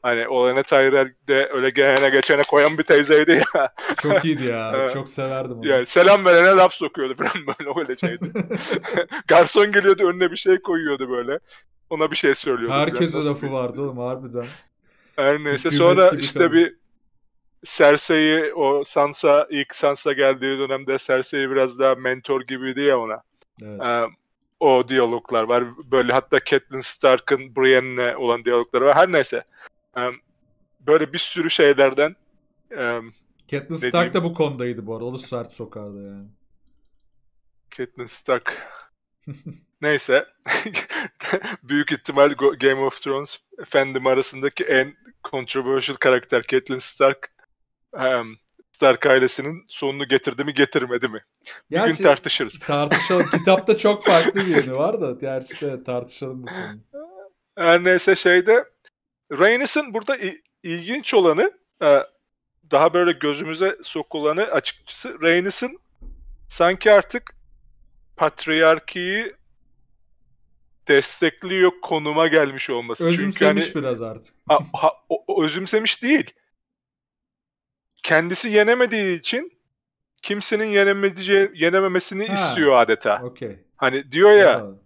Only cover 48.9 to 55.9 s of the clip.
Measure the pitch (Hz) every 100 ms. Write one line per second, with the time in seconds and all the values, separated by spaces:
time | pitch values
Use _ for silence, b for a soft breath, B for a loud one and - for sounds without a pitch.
48.9 | 123 143 131 127 - 139 165 _ - 139
49.9 | 139 139 135 - 120 143 135 139 156 123
50.9 | 123 120 107 _ _ B B _ 160 214
51.9 | 156 185 139 147 - 113 - - 147 147
52.9 | 165 - 180 170 170 170 185 190 214 202
53.9 | 208 - 170 165 196 190 151 127 131 165
54.9 | 220 147 123 139 131 131 - 147 127 131